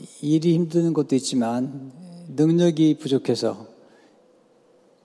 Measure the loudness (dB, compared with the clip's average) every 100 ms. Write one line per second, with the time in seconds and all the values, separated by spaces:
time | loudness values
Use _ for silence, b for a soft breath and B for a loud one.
0 | -20 -10 0 2 2 2 2 0 0 0
1 | 0 0 0 -2 -2 -2 -4 -8 -14 -18
2 | -20 -20 -12 0 2 4 2 4 2 2
3 | 0 -2 0 -2 -2 -6 -14 -20 b b
4 | b b _ _ _ _ _ _ _ _